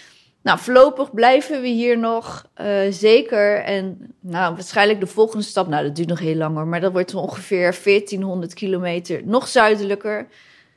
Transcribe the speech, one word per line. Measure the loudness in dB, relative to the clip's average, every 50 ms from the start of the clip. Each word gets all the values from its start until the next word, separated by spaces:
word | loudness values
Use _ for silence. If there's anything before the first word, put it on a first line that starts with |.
| -20 _ _ _ _ _ _ _ -2
Nou, | 0 0 0
voorlopig | 0 4 6 8 8 6 6 0 -6 -4 0
blijven | 2 4 6 6 4 2 0 -6 -4
we | -4 -2
hier | -2 0 0 0 0 0
nog, | 0 -2 -4 -4 -6 -10 -14 -18 -18 _ _
eh, | -10 -6 -4 -2 0 0 -2
zeker. | 0 2 4 6 6 6 4 2 0 2 2 2 2 0 -2
En | -4 -4 -4 -4 -6 -10 -12 -16 -20 -20 _
nou, | -12 -8 -4 -2 -2 -2 -2
waarschijnlijk | -6 -10 -4 0 2 4 4 2 0
de | -4 -2
volgende | 2 2 2 2 0 -2 -8
stap, | -4 -2 -2 -2 0
nou, | -2 -2 -2
dat | -4 -4
duurt | -4 -4 -4
nog | -4 -4
heel | -2 -2 -2
lang | -2 -2 -4 -4
hoor. | -4 -4 -4
Maar | -4 -2
dat | -2 -2
wordt | 0 -2 -2 -2
zo | -4 -8
ongeveer | -8 -8 -8 -12 -8 -4 -2 0 2 0 0
veertienhonderd | 0 2 2 2 2 2 -2 -6 -6 -6 -4 -6 -6 -8 -8 -10
kilometer, | -8 -6 -4 -4 -4 -4 -4 -6 -6 -6 -6 -8 -6 -4
nog | -2 -2 -2 0 0
zuidelijker. | 2 4 4 4 4 2 -2 -4 -4 -4 -4 -6 -6 -8 -8 -12 _ _ _ _ _ _ _ _ _